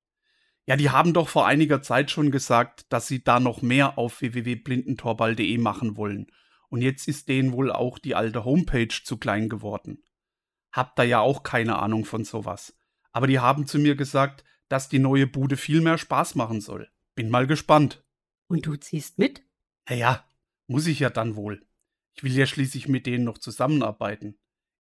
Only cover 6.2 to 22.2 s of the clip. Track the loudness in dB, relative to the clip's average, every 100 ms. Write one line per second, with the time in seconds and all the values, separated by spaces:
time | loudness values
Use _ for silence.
6.2 | -10 _ _ _ _ -2 -2 -2 -6 -6
7.2 | -2 0 0 0 -2 -2 -4 -6 -6 -2
8.2 | -2 -4 0 0 2 0 -2 -4 -8 -6
9.2 | -4 -2 -4 -6 -8 -10 -12 -18 _ _
10.2 | _ _ _ _ _ -6 -2 0 2 4
11.2 | 2 0 -2 -2 0 0 0 -2 -2 -6
12.2 | -6 -8 -8 -10 -14 _ _ _ _ -2
13.2 | 2 4 4 2 0 2 2 2 0 0
14.2 | 0 -2 _ _ _ -4 0 2 4 4
15.2 | 2 0 -2 -2 0 2 4 0 0 -2
16.2 | 0 -2 -2 -4 -8 -12 -14 _ _ -8
17.2 | 0 2 2 0 6 6 6 0 _ _
18.2 | _ _ -6 -4 -4 -8 -8 -10 -6 -2
19.2 | -2 -2 _ _ _ _ -8 0 0 0
20.2 | -4 _ _ _ -6 -2 0 0 0 -2
21.2 | -4 -6 -8 -10 _ _ _ _ _ -8